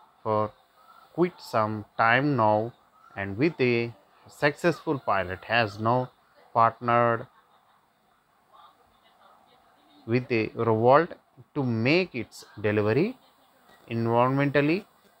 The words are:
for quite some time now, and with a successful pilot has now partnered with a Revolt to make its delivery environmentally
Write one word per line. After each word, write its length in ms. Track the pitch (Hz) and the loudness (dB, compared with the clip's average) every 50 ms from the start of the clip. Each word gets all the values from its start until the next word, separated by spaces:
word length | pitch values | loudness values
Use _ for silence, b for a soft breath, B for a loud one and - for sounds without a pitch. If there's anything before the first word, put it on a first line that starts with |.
| _ _ _ _ | _ _ _ _
for 280 | - 113 107 107 107 104 - _ _ _ _ _ _ - - - - _ - | -6 -4 -2 -2 -4 -4 -8 _ _ _ _ _ _ -20 -20 -20 -20 _ -4
quite 260 | 156 175 180 - - | -2 -2 -2 -4 -8
some 460 | - - - 113 107 107 110 107 104 - _ | -10 -4 -2 -2 -2 -2 -4 -8 -10 -8 _
time 400 | - 117 113 117 131 139 147 143 | 0 2 2 2 2 2 0 0
now, 360 | 120 110 107 107 107 110 120 - _ _ _ _ _ _ - - | 2 2 2 2 0 -2 -4 -10 _ _ _ _ _ _ -18 -12
and 220 | 101 98 98 98 107 | -10 -10 -8 -4 -2
with 200 | 143 170 160 - | -2 -2 -2 0
a 360 | 131 123 120 117 117 120 117 - _ _ _ _ - - | 0 0 0 0 -2 -4 -8 -14 _ _ _ _ -20 -20
successful 680 | - - 147 147 143 - - 175 151 - - 170 151 131 | -6 -4 -2 -2 -2 -2 -2 -2 -2 -2 -4 -6 -6 -4
pilot 480 | - - 104 98 92 90 92 90 - | -2 -2 -2 -2 -2 -4 -8 -10 -6
has 320 | - 110 120 117 104 101 101 | -2 0 0 0 0 -2 -4
now 300 | 110 113 123 127 127 131 _ _ _ _ _ _ - _ | -2 0 0 0 -2 -6 _ _ _ _ _ _ -16 _
partnered 760 | - 117 113 113 - - 123 120 117 120 120 117 117 113 123 - _ _ _ _ _ _ _ _ _ _ _ _ _ _ _ _ _ _ _ _ _ _ _ _ - - - - _ _ _ _ _ _ _ _ _ _ _ - _ _ _ _ _ _ _ _ _ _ _ _ _ _ - | 2 2 2 2 2 -2 -2 0 2 4 4 2 0 -2 -6 -12 _ _ _ _ _ _ _ _ _ _ _ _ _ _ _ _ _ _ _ _ _ _ _ _ -20 -20 -20 -20 _ _ _ _ _ _ _ _ _ _ _ -20 _ _ _ _ _ _ _ _ _ _ _ _ _ _ -6
with 240 | 110 113 127 123 - | -4 -2 -2 -2 -2
a 200 | 120 110 107 - - | -2 -2 -2 -2 -4
Revolt 600 | 117 113 113 110 110 113 123 135 151 170 180 - - _ _ _ - 120 _ - | -4 -2 0 0 2 4 6 6 4 4 0 -6 -16 _ _ _ -20 -20 _ -6
to 80 | 151 | -4
make 520 | 135 123 117 110 113 131 156 180 190 175 - | -2 -2 -2 0 2 2 2 2 0 -2 -6
its 300 | 127 107 - - - - - - - | -10 -12 -12 -16 -20 -20 -20 -10 -4
delivery 560 | 101 107 104 107 104 107 110 135 180 226 254 - _ _ _ _ _ _ _ _ _ _ - _ _ - | -2 0 0 2 2 2 2 0 0 -2 -4 -10 _ _ _ _ _ _ _ _ _ _ -20 _ _ -10
environmentally 920 | 117 117 113 113 117 117 123 127 135 139 143 143 135 147 143 147 165 202 - - _ _ _ _ _ _ | -6 -4 -2 0 2 2 2 2 2 0 0 0 0 0 0 0 0 -2 -6 -10 _ _ _ _ _ _